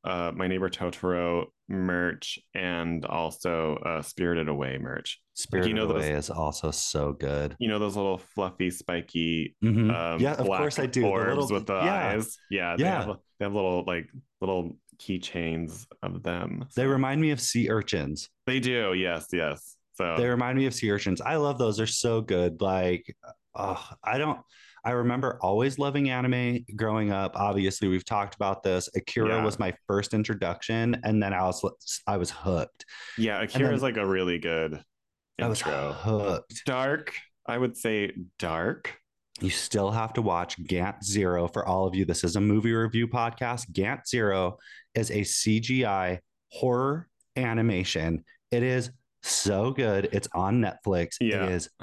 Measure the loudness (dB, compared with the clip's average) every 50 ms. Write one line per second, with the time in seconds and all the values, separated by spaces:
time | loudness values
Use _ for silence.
0 | -6 -4 -2 -2 -2 -2 -2 -2 -2 0 0 0 -2 -2 -2 -4 -4 -4 -4 -2
1 | -2 0 0 2 2 2 0 0 -2 -4 _ _ _ -6 -4 -2 0 0 0 0
2 | 0 0 -2 -4 -6 -8 -8 -10 -10 _ -8 -4 -4 -2 -2 -2 -2 -2 -2 -4
3 | -4 -4 -2 -2 -2 -2 -4 -4 -2 -2 0 0 0 0 -2 -2 -2 -4 -4 -4
4 | -6 -8 -4 -2 0 2 2 2 0 0 -2 -2 -2 -4 -4 -6 -6 -6 -8 -8
5 | -8 -8 -10 -12 _ _ -10 -10 -6 -4 0 0 2 2 2 0 0 0 0 0
6 | 0 0 0 -2 -2 -4 -4 -2 -2 -2 -2 -2 -4 -4 -2 -2 -2 -2 -2 0
7 | 0 -2 -2 -2 -2 -2 -2 0 -2 -4 -4 -4 -2 -2 0 0 0 -2 -2 -2
8 | 0 0 -2 -2 -6 -8 -4 -4 -4 -2 -2 -2 -2 -2 -2 -4 -4 -4 -4 -4
9 | -4 -4 -2 -2 0 0 0 0 -2 -4 -2 _ 2 4 4 4 4 4 2 2
10 | 0 -2 0 2 0 0 0 0 0 2 2 2 0 0 0 -2 -2 0 2 2
11 | 4 4 4 2 2 2 2 0 0 0 0 0 0 0 0 2 2 2 2 0
12 | 0 0 0 -2 -2 -4 -8 -14 -10 -6 -4 -2 0 0 0 2 2 2 0 0
13 | -2 -4 -6 -8 _ _ _ -6 -4 -2 0 0 2 2 2 0 0 0 -2 -2
14 | -4 -6 -12 -20 -20 _ _ -6 -2 0 0 0 -2 -4 -8 -12 _ _ _ -12
15 | -8 -6 -6 -6 -6 -6 -6 -4 -2 -2 -2 -4 -4 -6 -8 -12 -18 -20 -14 -10
16 | -10 -8 -8 -6 -6 -4 -4 -4 -4 -6 -6 -8 -10 -6 -4 -2 0 2 2 2
17 | 0 0 2 2 2 2 2 0 -2 -2 0 2 2 2 2 0 0 0 -2 -2
18 | -2 -2 -6 -8 -10 -14 _ _ _ -2 0 0 2 2 2 2 2 2 2 2
19 | 2 0 0 -2 -4 -2 -2 0 0 0 -2 -4 -8 -16 -20 _ _ _ -6 -4
20 | -2 0 0 2 2 2 2 2 0 2 2 2 2 0 0 0 0 2 2 2
21 | 2 0 0 0 0 0 0 2 2 2 2 2 2 2 2 2 0 0 0 0
22 | 2 2 2 2 2 2 2 2 2 2 2 0 0 0 2 2 2 2 2 0
23 | -2 -8 -18 _ -18 -20 -20 _ _ _ -10 -6 -6 -4 -6 -6 -8 -12 -16 -8
24 | -4 -2 -2 0 0 -2 -2 -4 -8 _ -20 -20 -20 -20 -16 -8 -4 -2 0 2
25 | 2 2 2 0 0 -2 -2 0 0 2 2 2 2 2 0 0 0 0 2 2
26 | 2 2 2 2 2 2 2 2 2 0 0 -2 -4 -6 -4 -2 0 2 2 2
27 | 2 2 2 0 0 -2 0 0 0 2 2 2 2 2 2 0 2 2 2 2
28 | 0 0 -2 -2 -2 -2 -4 -2 0 0 0 0 0 0 2 0 0 -2 -4 -6
29 | -4 -2 0 0 2 2 2 2 2 0 0 0 -2 -2 -4 -4 _ 0 0 0
30 | 0 0 0 0 0 0 -2 -2 -2 -2 -4 -4 -4 -2 0 0 2 2 0 0
31 | 0 2 2 2 2 2 2 2 2 2 2 0 -2 -4 -4 -6 -10 -10 -10 -6
32 | -4 -2 -2 0 0 -2 -4 -4 -2 0 0 0 0 -2 _ -14 -20 -18 -18 -16
33 | -16 -8 -4 0 0 0 0 0 -2 0 2 2 2 2 2 2 2 0 0 0
34 | 2 2 2 2 2 2 0 0 0 0 0 2 0 0 -2 -6 -12 _ _ _
35 | _ _ _ _ _ _ _ -2 0 0 0 0 -2 -2 -2 -2 -2 -4 -4 -4
36 | 0 0 0 2 2 0 -2 -2 -4 -8 -14 -8 -4 -2 0 0 2 2 0 -2
37 | -2 -6 -12 -12 -14 -18 _ _ -6 -4 -2 0 0 0 0 -2 -2 0 2 2
38 | 0 -2 -4 -6 -12 -12 _ -6 -4 -2 0 0 0 0 -2 -4 -8 -12 -14 -14
39 | _ _ _ _ _ _ -8 -4 -2 -2 -2 -2 -2 0 2 2 2 2 2 0
40 | 0 -2 0 0 2 2 2 2 0 -2 -6 -8 -4 -2 0 0 0 0 -2 -4
41 | -4 -2 2 2 4 4 4 2 2 0 0 -2 -2 0 2 2 2 2 2 2
42 | 2 2 0 0 0 0 2 2 4 4 4 4 4 4 2 2 2 2 2 0
43 | 0 0 0 0 -2 -2 -2 -4 -4 -4 -4 -4 -8 -4 -2 -2 0 0 -2 -4
44 | -4 -2 0 2 2 4 4 4 2 0 -2 -6 -12 -20 -20 -20 -16 _ -2 -2
45 | -2 0 0 -2 0 0 -2 0 2 4 4 4 2 2 0 2 2 2 2 2
46 | 0 0 -2 -4 -6 _ _ _ _ _ -6 -2 0 2 2 2 2 0 -2 -2
47 | -6 -10 _ _ _ _ -4 -4 -2 0 2 2 2 4 2 2 0 0 -2 -2
48 | 0 0 -2 -2 -4 -10 -20 _ _ _ 0 2 2 2 2 0 -2 -4 -8 _
49 | _ _ _ _ -6 -4 -2 0 2 2 2 2 2 2 0 2 2 2 2 2
50 | 2 2 0 -2 -2 -2 -2 0 2 4 4 4 4 2 0 -2 -2 0 2 2
51 | 2 0 -2 0 2 2 2 2 2 2 0 0 -2 -6 _ -12